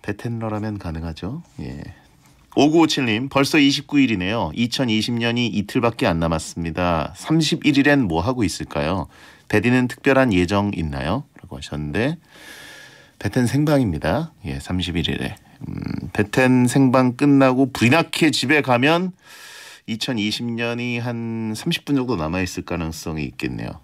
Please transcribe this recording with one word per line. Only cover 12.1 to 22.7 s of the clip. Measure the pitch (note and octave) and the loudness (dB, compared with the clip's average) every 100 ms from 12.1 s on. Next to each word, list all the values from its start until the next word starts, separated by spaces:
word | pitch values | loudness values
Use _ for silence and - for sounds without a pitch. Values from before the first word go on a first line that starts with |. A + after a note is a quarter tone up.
| E3 _ - - - - - - - - _ | -6 _ -20 -20 -20 -20 -20 -20 -20 -20 _
베텐 | G#2 C3 A#2+ | -4 0 2
생방입니다. | C#3 D3+ C#3+ A#2 D#2 D2+ B2 D#3+ _ | 2 2 2 2 0 -2 -2 -4 _
예, | - C2+ | -10 -10
삼십일 | - F#2 F2 E2+ C#2+ | -6 -4 -2 -2 -4
일에. | - C2+ - _ - - | -4 -6 -10 _ -16 -12
음, | - - - - | -10 -8 -8 -6
베텐 | - G2+ - B2+ B2+ B2 | -4 0 2 4 4 4
생방 | C#3 C3+ C3 B2+ B2 | 4 4 4 2 2
끝나고 | C#3+ C#3 C3+ B2+ C3+ | 4 6 4 4 0
불이 | - A2+ | 2 4
나게 | D#3+ D#3+ - D#3+ | 4 2 2 2
집에 | - B2 D3+ | 2 2 2
가면 | C3 A#2+ C#3 F3 F#3 - - - - - - - - | 2 2 4 2 0 -8 -20 -20 -20 -20 -20 -20 -10
이천이십 | A2 - A#2 G#2 G#2+ | -8 -4 -2 -2 -2
년이 | A#2+ A#2 A#2 A#2+ A#2+ A#2+ | -6 -4 -4 -4 -4 -4
한 | A#2+ A#2 A#2 A2+ A2 G#2+ | -4 -6 -6 -4 -4 -4
삼십 | E3+ E3+ - | -4 -4 0
분 | C#3+ | 0
정도 | B2 G2+ | 0 -2
남아있을 | D#2 F2+ F#2 - | -2 -2 -4 -6
가능성이 | - | -6